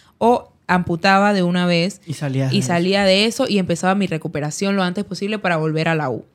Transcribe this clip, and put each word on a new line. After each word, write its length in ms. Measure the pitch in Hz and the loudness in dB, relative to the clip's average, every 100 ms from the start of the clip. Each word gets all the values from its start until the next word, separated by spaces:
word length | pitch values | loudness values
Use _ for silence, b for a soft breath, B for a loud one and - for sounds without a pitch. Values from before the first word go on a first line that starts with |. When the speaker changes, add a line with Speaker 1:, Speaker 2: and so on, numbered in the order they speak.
| b - | b -2
Speaker 1:
o 340 | 226 247 - _ - | 0 0 -2 _ -2
amputaba 640 | 180 175 170 196 196 202 | 0 0 0 2 4 4
de 100 | 196 | 2
una 220 | 175 180 180 | 0 0 2
vez 360 | 170 185 - - | 2 0 -4 -10
Speaker 2:
Y 80 | |
salías 380 | 135 143 131 135 | -8 -4 -2 0
Speaker 1:
y 40 | 202 | 0
Speaker 2:
de 40 | |
eso. 80 | 131 | 0
Speaker 1:
salía 360 | 170 185 196 196 | 0 2 2 4
de 200 | 190 226 | 4 2
eso 200 | 220 - | 0 0
y 100 | 202 | 0
empezaba 380 | 180 170 185 196 | 0 0 0 0
mi 100 | 185 | 0
recuperación 680 | 160 165 156 147 - 196 196 | -4 -6 -6 -6 -4 -2 0
lo 80 | |
antes 220 | 180 180 202 | -2 -4 -8
posible 340 | 185 202 214 | -6 -6 -4
para 160 | 190 165 | -2 0
volver 300 | 160 156 165 | 0 0 0
a 80 | 160 | -2
la 140 | 139 | -2
U. 160 | 110 - | -6 -10